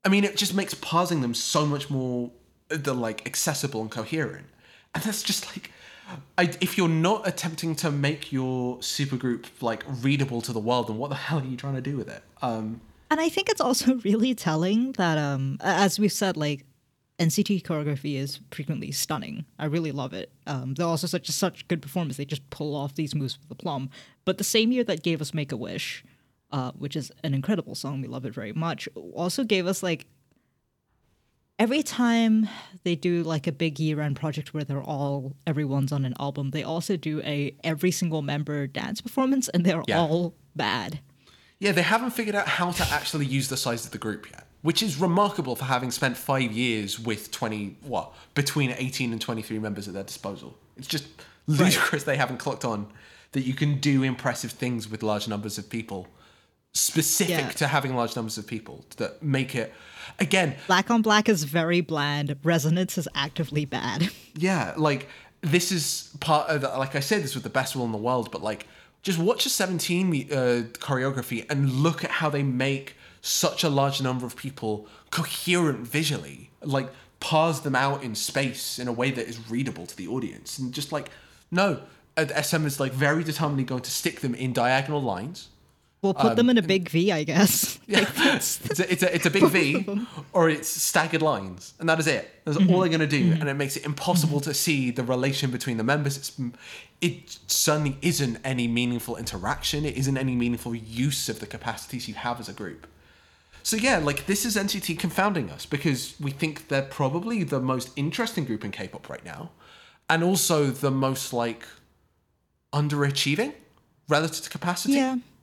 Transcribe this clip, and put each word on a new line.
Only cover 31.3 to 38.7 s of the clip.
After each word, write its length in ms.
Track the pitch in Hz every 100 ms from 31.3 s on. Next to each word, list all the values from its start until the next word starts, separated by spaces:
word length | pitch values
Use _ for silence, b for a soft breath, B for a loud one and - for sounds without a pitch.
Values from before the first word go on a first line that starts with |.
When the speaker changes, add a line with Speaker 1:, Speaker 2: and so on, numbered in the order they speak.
| _ _ -
Speaker 2:
every 240 | 220 294
time 640 | 294 - 247 233 226 220 208 B B 185
they 120 | 180
do, 280 | 165 180 175
like, 240 | 160 156 165
a 40 |
big 280 | 139 165 147
year-end 360 | 156 151 151 143
project 360 | 160 151 139
where 100 | 156
they're 200 | 143 139
all, 500 | - 143 143 139 131 135 -
everyone's 440 | 151 147 139 135
on 140 | 143
an 80 | 131 120
album, 320 | 143 139 135
they 120 | 151
also 340 | - 160 165 180
do 240 | 156 151
a 340 | 151 143 143 -
every 280 | 165 151 185
single 300 | 175 170 156
member 460 | 143 143 147 147
dance 320 | 139